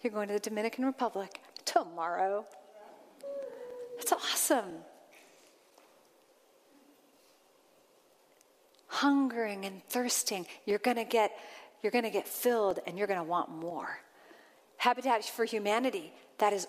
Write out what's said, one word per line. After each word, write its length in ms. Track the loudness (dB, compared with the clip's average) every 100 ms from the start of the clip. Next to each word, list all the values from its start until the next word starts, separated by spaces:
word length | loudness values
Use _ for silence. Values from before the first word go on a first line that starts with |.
You're 100 | -4
going 180 | -2 -2
to 40 |
the 60 | -2
Dominican 440 | -2 -2 -2 0
Republic 560 | -2 0 -2 -2 -8 -10 -18 -10
tomorrow. 840 | 2 2 2 -4 -2 0 2 0 -4 -16 -20 -20 -20 -20 -20 -16 -12 -10 -10 -10 -12 -12 -12 -8
That's 140 | -2
awesome. 720 | -2 0 0 4 2 2 -10 -16 -20 -20 -20 -20 -20 -20 _ _ -20 -20 _ _ _ _ _ _ _ _ _ _ _ _ _ _ _ _ _ _ _ _ _ _ _ _ _ _ _ _ _ -6
Hungering 800 | 2 4 6 2 0 -4 -4 -8
and 180 | -10 -6
thirsting, 580 | -2 0 0 0 -4 -6 -10 0
you're 140 | 2
gonna 260 | 2 0 2
get, 320 | 2 2 0 -16 -18 -20 -4
you're 80 | 0
gonna 180 | 0 2
get 180 | -2 -2
filled, 520 | 0 2 4 4 2 -4
and 100 | -2
you're 80 | 0
gonna 180 | 0
want 280 | 0 0 0
more. 480 | -4 -6 -6 -6 -10 -14 -20 -20 -20 -20 -20 _ 0
Habitat 460 | 2 4 2 2
for 220 | 0 -2 0
Humanity, 640 | 0 2 2 2 -2 -8 -16 -14 2
that 120 | 2
is 140 | 4